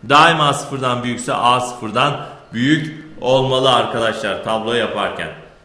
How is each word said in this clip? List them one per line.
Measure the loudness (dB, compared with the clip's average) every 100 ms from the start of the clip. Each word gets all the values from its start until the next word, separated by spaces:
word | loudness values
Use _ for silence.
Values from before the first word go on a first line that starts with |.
| 4
daima | 6 6 4 2
sıfırdan | 0 -4 -4 -2 -2
büyükse | -4 -6 -4
A | 0 2 2
sıfırdan | 0 -6 -4 0 0 -2 -8 -16 -12
büyük | -2 2 2 0 -10 -16 -6
olmalı | 2 2 2 2 4
arkadaşlar | 2 0 0 -2 -2 -4 -4
tablo | -4 -4 -2
yaparken. | -2 -2 -2 -4 -4 -10 -10 -20 -20